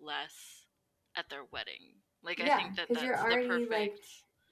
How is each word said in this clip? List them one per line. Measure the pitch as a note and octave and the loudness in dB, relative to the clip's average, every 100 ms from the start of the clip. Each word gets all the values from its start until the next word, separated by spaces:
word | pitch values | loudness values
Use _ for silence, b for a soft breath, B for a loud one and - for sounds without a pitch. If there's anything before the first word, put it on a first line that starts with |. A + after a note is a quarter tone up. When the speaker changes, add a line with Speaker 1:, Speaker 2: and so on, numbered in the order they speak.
Speaker 1:
less | D3+ C#3+ C#3+ - - - - _ _ _ _ - | -6 -4 -6 -10 -18 -20 -20 _ _ _ _ -8
at | - | -6
their | C#3+ | -8
wedding. | C3 B2+ - - - - _ _ | -8 -8 -6 -10 -16 -20 _ _
Like, | E3+ F3 | -6 0
I | C4 | 4
Speaker 2:
Yeah, | C4 | 4
Speaker 1:
think | F3+ F#3+ | 2 -2
that | E3+ | 0
Speaker 2:
'cause | A#3+ | 0
you're | B3+ - | 2 2
Speaker 1:
that's | A3+ | 4
the | A#3+ | 4
Speaker 2:
already, | B3 A#3+ A#3 | 4 2 2
Speaker 1:
perfect | |
Speaker 2:
like, | A3 G#3 G#3 - - - _ _ | 2 0 -2 -12 -20 -20 _ _